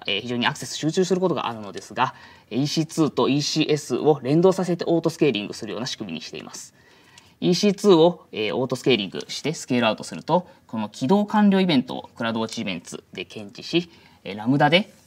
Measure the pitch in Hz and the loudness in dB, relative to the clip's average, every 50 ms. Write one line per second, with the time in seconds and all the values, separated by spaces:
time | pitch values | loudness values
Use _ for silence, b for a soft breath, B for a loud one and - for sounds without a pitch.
0 | - - 101 98 - 117 123 120 113 117 147 - - - - - - 156 165 190 | -6 -6 -4 -4 -4 -4 -2 0 0 0 -2 -4 -8 -10 -8 -4 -4 -2 0 0
1 | 185 170 190 180 185 175 156 117 - 113 117 110 107 98 87 - - - 104 110 | 0 0 0 0 0 0 0 -2 -4 -6 -8 -10 -12 -12 -12 -14 -14 -8 -4 -2
2 | 127 127 B B B B B B B - 107 120 143 147 - 165 156 - - 165 | -2 -2 B B B B B B B -6 -4 -2 -2 0 0 -2 -2 -2 0 0
3 | 160 135 - 135 120 107 131 147 143 - - 160 151 - 151 147 - - 123 - | 0 2 2 2 2 2 2 0 0 0 0 0 0 0 0 -2 -2 -4 -4 2
4 | - 147 151 143 - 127 147 165 175 190 180 190 185 180 170 170 - - 170 165 | 2 2 2 2 2 2 2 4 4 4 4 2 -2 -2 -4 -2 0 0 0 2
5 | - 165 - - 165 143 117 104 101 - - - 117 104 95 101 123 147 - - | 0 0 0 2 2 2 2 0 -4 -8 -10 -10 -10 -8 -8 -6 -8 -8 -8 -10
6 | 110 90 82 78 - - - 67 50 50 - - - - b b b b b b | -10 -10 -10 -10 -10 -12 -14 -14 -14 -14 -16 -18 -18 -20 b b b b b b
7 | b b b b b b b - - 170 180 175 208 208 190 - - 202 185 156 | b b b b b b b -2 0 0 2 2 2 2 2 4 6 8 8 8
8 | 160 180 175 - - _ - 107 110 101 - 110 131 - - - - - 127 104 | 8 6 4 0 -8 _ -6 -4 -4 -2 -2 -2 -2 -2 -4 0 2 2 2 2
9 | 98 90 - 71 64 - - - - 139 165 - - - 127 123 120 110 104 - | 2 -2 -6 -8 -10 -10 -10 -6 -6 -6 -6 -6 -4 -2 0 2 2 0 0 -2
10 | - - 95 80 - - 160 180 180 B B B _ - - 110 107 107 - - | -6 -12 -12 -8 -2 0 0 0 0 B B B _ -10 -8 -8 -8 -8 -6 -2
11 | 131 131 190 208 208 208 - 214 208 202 190 190 190 180 156 127 - - 65 - | 2 2 4 2 2 2 2 4 6 6 6 4 4 2 2 2 0 -2 -6 -10
12 | - - _ - 117 113 113 113 113 110 - 117 110 104 90 80 - - - - | -12 -12 _ -6 -4 -4 -2 -4 -4 -4 -6 -6 -6 -6 -8 -8 -10 -12 -14 -14
13 | - _ - 92 90 - - 110 107 101 - - - - 160 170 175 b b b | -16 _ -12 -12 -12 -12 -14 -16 -16 -16 -16 -16 -6 -2 -2 -2 -2 b b b
14 | b b b b - - 98 107 107 120 139 143 151 147 160 185 214 - - _ | b b b b -14 -12 -10 -6 -2 0 2 4 4 4 4 2 2 -2 -10 _
15 | _ | _